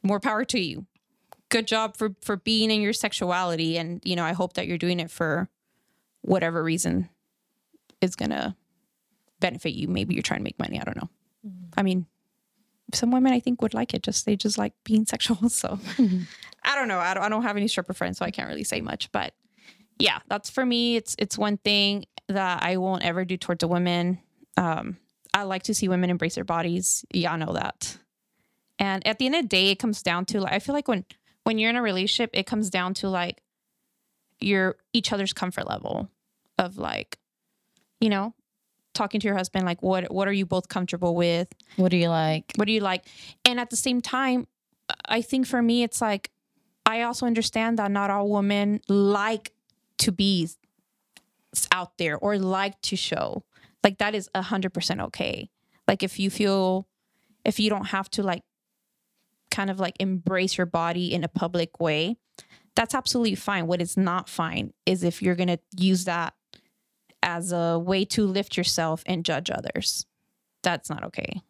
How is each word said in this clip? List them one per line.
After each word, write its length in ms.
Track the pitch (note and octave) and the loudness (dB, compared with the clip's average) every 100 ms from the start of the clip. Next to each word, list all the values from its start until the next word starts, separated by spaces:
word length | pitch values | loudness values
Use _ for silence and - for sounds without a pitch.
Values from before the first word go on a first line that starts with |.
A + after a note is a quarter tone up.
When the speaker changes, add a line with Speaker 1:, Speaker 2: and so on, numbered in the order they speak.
Speaker 1:
More 180 | G3 G3+ | 0 0
power 240 | C4+ G#3+ | 0 0
to 160 | B3+ B3 | 0 -2
you. 240 | F3 - - _ _ _ _ - _ | -2 -6 -14 _ _ _ _ -20 _
Good 180 | A#3 A3 | 0 2
job 300 | A3 A3 - | 0 0 -2
for, 180 | G#3+ F#3+ | -6 -4
for 160 | - G3+ | -6 -4
being 340 | - A3 A3 | 0 2 4
in 100 | G#3+ | 2
your 100 | G#3 | 2
sexuality. 840 | G#3+ G#3 - F3+ F3+ F3+ E3 E3 E3 | 0 -2 -2 0 0 0 -2 -2 -2
And, 220 | E3 E3+ | -4 -6
you 120 | - F3 | -4 -2
know, 80 | |
I 80 | E3 | -2
hope 220 | F3 F3+ | -2 -2
that 120 | - F3+ | -2 -4
you're 120 | F3 | -2
doing 200 | F3 F3 | 0 -2
it 100 | E3 | -4
for 380 | - E3 D3+ G3 _ _ _ _ _ _ _ | -4 -2 -2 -4 _ _ _ _ _ _ _
whatever 400 | - F#3 E3 E3 | 0 2 2 0
reason 460 | D#3+ D#3+ E3+ - F3 _ _ _ _ _ _ _ _ _ | 0 0 0 0 -2 _ _ _ _ _ _ _ _ _
is 160 | F#3 - | -2 -2
gonna 400 | - C#2+ C2 G3 _ _ _ _ _ _ _ _ | -4 -2 -4 -8 _ _ _ _ _ _ _ _
benefit 320 | F#3 E3+ E3 | -2 0 -6
you. 160 | - - | -4 -2
Maybe 260 | F3+ F#2+ | -2 0
you're 80 | - | -2
trying 180 | - - | -2 -2
to 40 | |
make 140 | - - | -4 -6
money. 220 | - - | -6 -4
I 40 | |
don't 120 | - - | -6 -8
know. 120 | - _ _ _ G#3+ | -10 _ _ _ -16
Speaker 2:
Mm-hmm. 180 | F3+ F3+ E3 | -14 -6 0
Speaker 1:
I 60 | |
mean, 240 | G3 F#3 E3 _ _ _ _ _ _ _ - | 2 2 -2 _ _ _ _ _ _ _ -8
some 180 | - A#3 | -2 2
women 220 | B3+ C4 | 6 6
I 80 | B3 | 4
think 220 | A#3+ B3 | 2 0
would 100 | A3 | 0
like 220 | A3 A#3+ | 0 -2
it. 80 | A3+ | -2
Just, 240 | - G#3 - | -2 -2 0
they 100 | G#3 | 2
just 220 | G#3+ G#3 | 2 0
like 140 | G#3 _ | -2 _
being 220 | - A3 A3 | 2 2 4
sexual. 300 | - - A3 | 0 0 2
<laughs> 100 | A#3 | 2
So 300 | - - G3 A3+ - | 2 -2 -4 -8 2
Speaker 2:
Mm-hmm. 260 | A#3 F3+ F3+ - - - | 4 4 -2 -12 -20 -2
Speaker 1:
I 100 | - | 0
don't 140 | C#4 B3+ | 2 0
know. 100 | F#3 | 0
I 160 | F3 | 0
don't, 80 | F#3+ | 0
I 40 | G3+ | 0
don't 140 | G#3+ | 0
have 140 | A#3+ G#3 | 0 0
any 120 | G3+ | 0
stripper 260 | - F3+ | 0 -4
friends, 240 | F#3+ F3+ F#3 | -4 -4 -2
so 60 | |
I 60 | F3+ | -6
can't 180 | - - | -6 -8
really 160 | D2 | -6
say 160 | - - | -4 -4
much. 300 | - - - | -4 -6 -4
But 220 | - - _ _ _ - - _ _ | -4 -4 _ _ _ -20 -20 _ _
yeah, 200 | G3+ - - | 2 2 -2
that's 220 | G#3 - | -4 -4
for 140 | - B3+ | -2 0
me. 300 | A#3+ A#3+ A#3 | 2 2 0
It's, 180 | - - | -2 -4
it's 200 | G3+ - | -4 0
one 200 | G#3 G#3 | 0 0
thing 480 | G#3 G#3 G3+ G3+ - - _ | 2 4 4 0 -6 -18 _
that 340 | G3 F#3+ F3 | -2 0 0
I 160 | E3+ F#3 | 0 0
won't 260 | F#3 F#3 | 0 0
ever 200 | - E3+ | 0 -2
do 120 | F3+ F3+ | -2 -4
towards 260 | - F3 | -4 -2
a 60 | E3 | 0
woman. 500 | F3 F3+ F3 F3 F3+ _ _ - - | 2 2 2 2 -2 _ _ -4 -2
Um, 400 | F3+ D#3+ - F3 _ _ _ | 0 -2 -6 -12 _ _ _
I 100 | G3 | -4
like 200 | G3 F#3+ | -2 -6
to 100 | - | -4
see 140 | G#3+ G3 | -2 0
women 220 | F3+ F3+ | 0 0
embrace 240 | F3 D#3+ - | 0 -2 -4
their 80 | |
bodies. 600 | F#3+ E3+ E3 F3 F#3 - - | -4 -4 -2 -2 0 -2 -2
Y'all 260 | F3+ E3+ E3 | -2 -2 -2
know 140 | D#3+ | -4
that. 460 | F2 - - - - _ _ _ _ _ _ _ _ | -4 -4 -6 -10 -12 _ _ _ _ _ _ _ _
And 280 | G3 F#3+ G#3+ | -2 0 0
at 120 | A3 | 0
the 80 | C4 | 2
end 80 | D#4+ | 0
of 60 | |
the 60 | B3 | 2
day, 220 | F#3+ F#3+ | 4 4
it 80 | G3 | 2
comes 240 | A#3+ G#3 | 0 -2
down 220 | - F3 F#3 | -2 -2 0
to, 140 | G#3+ | -2
like, 120 | F#3+ | 0
I 60 | G3+ | -2
feel 160 | - | 0
like 140 | C#4+ C#4+ | -4 0
when, 160 | G#3+ - - _ _ | -2 -2 -16 _ _
when 140 | - A3 | -2 2
you're 120 | A3 | 2
in 60 | A#3+ | 2
a 60 | |
relationship, 480 | A#3 F#3 G3 - A3+ | 0 0 0 0 0
it 140 | - F#3+ | -2 -2
comes 240 | A3 G#3 | 0 0
down 240 | F#3 F3+ | 0 -2
to, 140 | F#3+ G3+ | -2 -2
like, 340 | F#3 F3 - _ _ _ _ _ _ _ _ _ _ | 0 -2 -6 _ _ _ _ _ _ _ _ _ _
your, 360 | G3+ G3 F#3+ - _ | 0 2 2 -2 _
each 200 | A#3 - | -2 0
other's 200 | G3+ F#3+ | -2 -2
comfort 360 | - F3+ - - | -2 -4 -4 -6
level 400 | - - - F#3+ _ _ _ _ - | -6 -4 -6 -6 _ _ _ _ -2
of, 200 | - - | -2 -2
like, 400 | D#2+ G#1+ G#1 - _ _ _ _ _ _ _ _ | -6 -6 -8 -14 _ _ _ _ _ _ _ _
you 80 | A3 | 2
know, 260 | G3+ G#3 - _ _ _ _ _ | 2 -2 -8 _ _ _ _ _
talking 260 | - G#3 A3 | -4 -2 0
to 60 | G3+ | 0
your 100 | G3 | 0
husband, 300 | F#3 F#3+ F#3 | 0 -2 0
like, 160 | F3 | 0
what, 300 | F#3 F#3 F3 | 0 0 0
what 140 | F#3 G3 | 0 0
are 40 | |
you 140 | G3 F#3+ | 2 0
both 220 | F#3 F3+ | -2 -2
comfortable 460 | - F3+ F3 F3+ | -4 -2 0 0
with? 340 | E3+ F3 E3+ F3 - - - | 2 2 2 -2 -8 -14 2
Speaker 2:
What 140 | F#3 | 4
do 60 | F3+ | 4
you 120 | E3+ | 4
like? 440 | E3 D#3+ D#3 - - | 4 2 0 -2 -2
Speaker 1:
What 100 | G#3 | 2
do 60 | |
you 80 | A3 | 2
like? 240 | G3+ F#3 - - - - | 0 -2 -6 -20 -20 2
And 160 | B3 B3 | 2 2
at 100 | A#3+ | -2
the 60 | A#3 | -2
same 240 | C4+ B3 | 0 0
time, 460 | - B3+ C4 B3+ - _ _ _ _ - | 0 -2 0 0 -2 _ _ _ _ -10
I 160 | - A3+ | -2 -2
think 260 | A#3 C4 B3+ | 2 0 2
for 140 | B3+ | 2
me, 220 | A#3 A#3+ | 4 4
it's 180 | A#3 - | 2 0
like, 300 | A3+ G3+ - _ _ _ _ _ - | -2 -2 -6 _ _ _ _ _ 0
I 160 | A3+ | 2
also 240 | A#3 A#3+ B3 | -2 0 0
understand 520 | A3+ A3 A3 A3+ A3+ | 2 0 0 2 2
that 120 | G3+ | 2
not 200 | G3+ G3+ | 2 2
all 180 | G3+ G3+ | 2 2
women 520 | G#3 G3+ G3+ G3+ G#3 - | 2 2 2 2 0 2
like 640 | G3+ G3+ G3+ G#3 A3 - _ _ _ _ _ | 4 6 4 2 -2 -6 _ _ _ _ _
to 140 | - | 0
be 360 | F3 G3 F#3+ E3+ - _ _ _ _ _ - _ _ _ | 2 4 4 0 -6 _ _ _ _ _ -20 _ _ _
s-, 140 | - - | -6 2
out 260 | F#3 F3+ _ | 2 2 _
there 180 | E3 D3 | -2 0
or 200 | G3+ G#3 | 0 2
like 420 | F#3+ F#3+ G3 G3 | 2 0 -2 -4
to 140 | - F#3 | -6 -4
show. 480 | - - A1 G2+ - _ - _ | -2 -2 -4 -6 -12 _ -20 _
Like, 160 | G3+ G3 | 2 4
that 160 | G#3 | -2
is 140 | G#3+ F#3+ | -2 -4
a 80 | G3 | -4
hundred 300 | F#3 G3+ F#3+ | -2 -2 -2
percent 260 | F3 E3+ F#3+ | -2 -4 -2
okay. 500 | - - - - - _ _ _ - | -4 -4 -4 -4 -10 _ _ _ 0
Like, 160 | G3 | 0
if 160 | F#3+ - | 0 -2
you 120 | F#3+ | -2
feel, 580 | - G#3 G3 F#3 F#3 F#3+ _ _ _ _ _ | 2 2 4 2 0 -4 _ _ _ _ _
if 160 | - - | -2 0
you 100 | G#3+ | 0
don't 160 | G#3 G3 | 0 -2
have 240 | F#3+ F#3+ | -4 -4
to, 100 | - | -2
like, 200 | G3 F3 _ _ _ _ _ _ _ _ _ _ _ | -2 -2 _ _ _ _ _ _ _ _ _ _ _
kind 200 | - G3 | -4 -2
of, 80 | F#3+ | -2
like, 160 | F3+ - | -4 -2
embrace 560 | F#3+ F#3+ F3 F#3 F#3 - | -2 0 0 0 0 0
your 80 | F3+ | 0
body 480 | E3+ E3+ E3+ F3+ | 0 0 0 -2
in 80 | F3 | -2
a 60 | E3+ | -2
public 500 | - E3+ F3+ E3+ - | -2 -2 -2 -4 -2
way, 360 | E3+ D3+ E3+ A#3 _ - - - _ | 0 0 0 -4 _ -20 -20 -20 _
that's 200 | - A3+ | -2 0
absolutely 400 | C#4 - B3+ A3+ | -2 -2 0 0
fine. 320 | F#3+ - G3 E3 | 0 -2 -2 0
What 140 | F3+ | -2
is 160 | E3+ - | 0 0
not 320 | F#3+ F3+ F3+ | 0 0 -4
fine 440 | - E3 - - _ | -4 -4 -4 -8 _
is 200 | - F#3 | 0 2
if 180 | F3 E3+ | 0 0
you're 140 | F#3+ F3 | -2 0
gonna 220 | F3+ F3 _ F#3 | 0 -2 _ 0
use 280 | F#3 F#3 F#3 | 2 2 0
that 280 | E3+ E3 - _ - _ _ _ _ _ _ | -4 -4 -8 _ -20 _ _ _ _ _ _
as 300 | - E3+ E3+ | 0 0 -2
a 260 | F3 E3+ E3 | 0 2 0
way 260 | E3+ F#3+ F#3 | 2 0 2
to 200 | - G#3 | 2 2
lift 300 | F#3+ G3 - | 2 -2 -2
yourself 460 | F3+ - D#3+ D#3+ - | 0 0 0 -2 -2
and 180 | F#3 | -4
judge 260 | E3+ D3+ F3 | 0 -2 -2
others. 560 | - - - - - - _ _ _ _ _ | -6 -4 -4 -2 -4 -6 _ _ _ _ _
That's 280 | - E3+ - | -2 -2 -4
not 140 | D#3 | -8
okay. 380 | - - - - - | -8 -8 -8 -8 -12